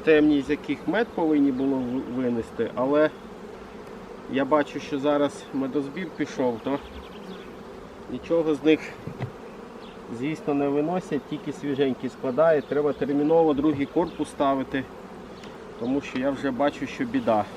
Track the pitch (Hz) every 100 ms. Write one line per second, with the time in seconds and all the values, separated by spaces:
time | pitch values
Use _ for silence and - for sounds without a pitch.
0 | - 156 151 147 131 143 - 139 - 196
1 | 233 - 160 151 143 127 135 131 123 127
2 | 107 123 123 117 110 - 113 - 131 147
3 | 151 - - - - - - - - -
4 | - - - 127 135 151 143 147 - 143
5 | 147 147 143 - - 139 135 143 139 147
6 | 175 - 143 - 127 113 127 139 - -
7 | - - - - - - - - - -
8 | - 123 - 165 156 143 147 156 - -
9 | - - - - - - - - - -
10 | - 117 139 151 - 143 143 143 151 180
11 | - 143 - 151 147 135 143 135 139 123
12 | 127 - 131 123 165 151 - 139 147 135
13 | 135 143 147 165 160 139 151 139 135 156
14 | 175 - 147 - 139 135 131 139 127 -
15 | - - - - - - - - 123 139
16 | - 131 135 131 135 123 143 - 135 -
17 | 123 127 117 107 101